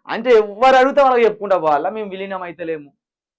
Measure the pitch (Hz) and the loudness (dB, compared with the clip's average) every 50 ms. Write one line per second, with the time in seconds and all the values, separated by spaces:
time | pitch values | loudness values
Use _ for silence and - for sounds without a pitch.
0 | _ - 156 208 226 254 240 214 208 202 196 202 247 262 262 262 262 277 277 285 | _ -12 -10 -4 0 2 4 4 2 0 -2 0 2 4 4 4 4 2 2 2
1 | 277 262 254 240 233 214 - - - 202 190 175 156 156 151 143 160 190 214 220 | 2 4 4 2 2 0 0 -2 -2 -2 -2 0 0 0 0 0 -2 -4 -6 -8
2 | 214 196 185 190 196 196 196 185 180 175 160 156 170 160 160 151 143 139 _ _ | -10 -10 -12 -12 -12 -12 -12 -12 -12 -14 -14 -12 -10 -10 -10 -10 -12 -18 _ _
3 | _ _ _ _ _ _ _ | _ _ _ _ _ _ _